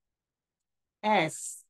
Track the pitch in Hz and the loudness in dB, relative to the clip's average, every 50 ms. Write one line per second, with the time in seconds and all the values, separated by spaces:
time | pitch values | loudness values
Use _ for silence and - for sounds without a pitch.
0 | _ _ _ _ _ _ _ _ _ _ _ _ _ _ _ _ _ _ _ _ | _ _ _ _ _ _ _ _ _ _ _ _ _ _ _ _ _ _ _ _
1 | - 214 214 190 160 151 - - - - - - - | 0 2 4 4 2 0 -4 -8 -12 -14 -14 -16 -16